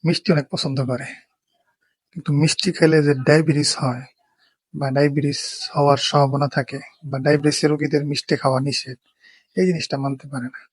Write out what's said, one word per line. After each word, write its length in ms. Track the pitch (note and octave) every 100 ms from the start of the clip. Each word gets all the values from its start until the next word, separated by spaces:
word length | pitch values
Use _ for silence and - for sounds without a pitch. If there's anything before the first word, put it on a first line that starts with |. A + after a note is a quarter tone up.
মিষ্টি 240 | D#3+ F3 -
অনেক 160 | D#3+ C#3
পছন্দ 260 | - D#3 C3 B2+
করে, 220 | B2 - - _ _ _ _ _ _ _ _ _
কিন্তু 180 | - -
মিষ্টি 360 | C#3+ D#3 - -
খেলে 260 | E3+ D#3+ D#3
যে 100 | D3
ডায়াবেটিস 580 | C3+ C3 D3+ D#3 C#3+ D3 -
হয় 260 | C3 B2 C3 _ _ _ _ _ _
বা 140 | D3+ C#3
ডায়াবেটিস 500 | C3 D3 C#3 C#3+ C#3+ - - - -
হওয়ার 240 | C#3+ C#3 -
সম্ভাবনা 380 | D3 C#3 C#3 C#3+
থাকে 320 | - B2+ C#3 - _ D3
বা 120 | C3+
ডায়াবেটিসের 500 | C3+ D3+ D3+ D3 D3+
রোগীদের 320 | D3+ D3 D#3 D3
মিষ্টি 300 | C3+ - D3
খাওয়া 240 | C#3 C3
নিষেধ, 380 | C3+ B2+ - B2 _ _ _ _ _ -
এই 80 | F#3
জিনিসটা 280 | E3+ - C#3+
মানতে 280 | C#3 C3+ C#3+
পারে 200 | C3+ B2
না। 80 | - -